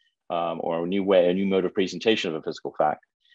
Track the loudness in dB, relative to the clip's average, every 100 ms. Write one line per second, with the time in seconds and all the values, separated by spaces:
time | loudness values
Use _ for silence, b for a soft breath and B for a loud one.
0 | _ _ -8 -4 -4 -4 -4 -2 -2 -2
1 | 4 4 4 2 0 0 0 -2 -2 -2
2 | 0 0 -2 -6 -8 -10 -8 -2 0 -2
3 | _ _ B